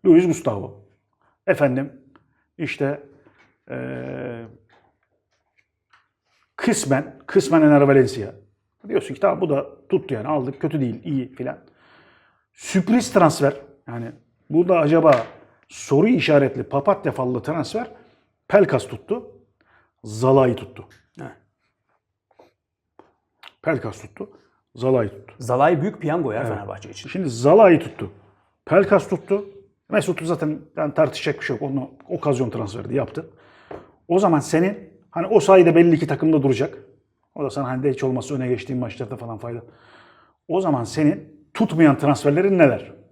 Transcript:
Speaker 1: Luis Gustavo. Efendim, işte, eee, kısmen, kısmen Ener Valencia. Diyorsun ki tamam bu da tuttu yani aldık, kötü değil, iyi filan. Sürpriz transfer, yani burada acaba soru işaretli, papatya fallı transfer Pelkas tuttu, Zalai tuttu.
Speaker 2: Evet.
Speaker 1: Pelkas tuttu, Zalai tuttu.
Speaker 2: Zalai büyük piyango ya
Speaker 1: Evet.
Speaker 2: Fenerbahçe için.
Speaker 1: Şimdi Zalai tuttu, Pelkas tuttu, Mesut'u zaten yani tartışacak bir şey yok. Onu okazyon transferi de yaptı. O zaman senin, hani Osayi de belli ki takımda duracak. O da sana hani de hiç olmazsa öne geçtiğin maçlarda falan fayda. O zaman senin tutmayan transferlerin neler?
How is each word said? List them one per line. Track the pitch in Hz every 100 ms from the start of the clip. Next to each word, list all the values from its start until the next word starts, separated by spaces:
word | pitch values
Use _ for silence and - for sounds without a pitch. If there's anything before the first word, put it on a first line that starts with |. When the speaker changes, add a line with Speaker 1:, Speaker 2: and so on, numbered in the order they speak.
| 190
Speaker 1:
Luis | 165 180
Gustavo. | 160 - 101 92 - _ _ _ _ _ _ -
Efendim, | - 147 127 143 - _ _ _ _ _ _
işte, | 156 - 139 147 - _ _ _ _ _ _
eee, | 127 127 127 131 131 131 117 113 113 _ _ _ _ _ _ _ _ _ _ _ _ _ _ _ _ _ _ _ -
kısmen, | - 214 143 135 156 - -
kısmen | 190 - 165
Ener | 151 147
Valencia. | 139 135 123 120 101 - _ _ _ _ 208
Diyorsun | 185 -
ki | 120
tamam | 196 -
bu | 180
da | 139 - - _
tuttu | 190 -
yani | 123 117
aldık, | 151 127 139
kötü | 160 151
değil, | 127 101
iyi | - 139 120
filan. | - 127 - _ _ _ _ _ _ _ _ _
Sürpriz | _ - 190 180 247 -
transfer, | - 170 - 139 - - _ -
yani | 120 113 - _ _ _
burada | 156 175 175
acaba | 147 165 156 127 110 - _ _ _
soru | - - 139 208
işaretli, | 247 - 147 135 131
papatya | 117 139 139 196 151
fallı | 127 127 127
transfer | 107 - - 214 240 - _ _ _ _ _
Pelkas | 202 202 127 -
tuttu, | 104 - 233 - - _ _ _ _ _ _
Zalai | 107 107 131 135 131 117
tuttu. | - - - _ _ -
Speaker 2:
Evet. | 64 - _ _ _ _ _ _ _ _ _ _ _ _ _ _ _ _ _ _ _ _ - _
Speaker 1:
Pelkas | 156 143 113 95
tuttu, | 104 - 202 _ _ _ _
Zalai | 120 127 131 104
tuttu. | - - -
Speaker 2:
Zalai | 117 127 151 170
büyük | 180 208
piyango | 151 165 139
ya | 107
Speaker 1:
Evet. | 117
Speaker 2:
Fenerbahçe | 104 101 98 -
için. | - -
Speaker 1:
Şimdi | 180 170
Zalai | 113 131 185 208 160
tuttu, | - - 98 - _ _ _ _
Pelkas | - 170 196 202 -
tuttu, | 190 - 196 202 - _ _ _
Mesut'u | 214 - 175
zaten | 165 160 151 156 - -
yani | 151
tartışacak | 147 160 - - 143
bir |
şey | - 123
yok. |
Onu | 143 135 127 - -
okazyon | 180 151 127 131
transferi | 113 104 110 -
de |
yaptı. | 135 123 - 160 _ _ _ _ - - _ _
O | 175
zaman | 202 160
senin, | - 160 190 208 - _ _
hani | - 170
Osayi | 220 - 190 170
de |
belli | 165 175 160
ki | -
takımda | 147 156 156
duracak. | 135 113 139 - - _ _ _ _
O | -
da | 139
sana | - 127
hani | 127
de | 139
hiç | 131
olmazsa | 135 127 -
öne | 143 127
geçtiğin | 123 - 127
maçlarda | 120 - 120 127
falan | 117 113
fayda. | 120 117 - _ _ - _ _ _ _ _
O | 175
zaman | 185 135
senin | 113 - 151 - - - _
tutmayan | - - 160 165 131
transferlerin | 143 143 147 147 196 185
neler? | 147 110 - - _